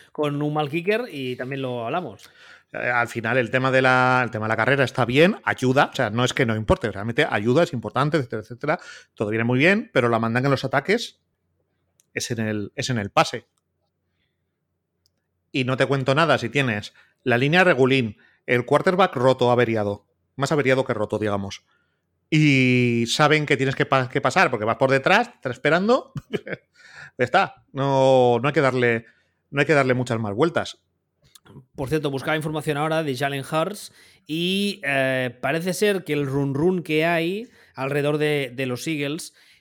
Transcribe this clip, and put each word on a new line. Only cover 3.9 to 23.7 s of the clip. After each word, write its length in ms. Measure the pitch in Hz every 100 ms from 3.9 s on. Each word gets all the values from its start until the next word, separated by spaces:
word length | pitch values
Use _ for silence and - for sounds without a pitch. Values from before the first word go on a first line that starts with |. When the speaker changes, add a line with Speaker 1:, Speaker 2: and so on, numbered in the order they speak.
| 127 127 127
Speaker 2:
el 80 | 120
tema 140 | 110 110
de 40 |
la 60 | 110
carrera 280 | 117 139 127
está 180 | - 120
bien, 360 | 131 175 226
ayuda, 460 | - 104 127 131 160
o 40 | -
sea, 140 | 117
no 140 | 110
es 100 | 123
que 120 | - 123
no 100 | 110
importe, 340 | 107 185 113
realmente 380 | 98 107 120 151
ayuda, 340 | 110 107 127
es 100 | 170
importante, 420 | 127 104 123 147 156
etcétera, 240 | 123 113
etcétera, 360 | 107 120 147 175 - - -
todo 160 | - 104
viene 140 | 110
muy 160 | 117 127
bien, 300 | 156 202 -
pero 140 | 135 120
la 120 | 113
mandanga 280 | 117 120 135
en 40 |
los 120 | 135
ataques 560 | 135 135 143 220 - - _ _ _ _ _ _ _ _ _
es 180 | - -
en 80 | 113
el, 320 | 110 107 101 -
es 120 | 135
en 80 | 123
el 120 | 101
pase. 360 | - - 120 - _ _ _ _ _ _ _ _ _ _ _ _ _ _ _ _ _ _ _ _
Y 140 | 147 127
no 100 | 131
te 80 | 151
cuento 300 | 139 131 135
nada 220 | 160 123
si 120 | 117
tienes 440 | 131 135 104 101 - _ _
la 140 | - 120
línea 260 | 139 175
regulín, 540 | 185 131 131 135 113 - _ _ -
el 200 | 123 120
quarterback 500 | 147 - 180 185 131
roto, 360 | 127 127 123
averiado, 540 | 120 113 113 104 101 _ _ _ -
más 160 | 135
averiado 340 | 156 131 131 127
que 80 |
roto, 260 | 110 104 107
digamos, 440 | 104 101 98 - _ _ _ _ _ _ _
y 760 | 156 151 135 127 127 123 117 117
saben 380 | - 151 156 147
que 120 | 139
tienes 180 | 135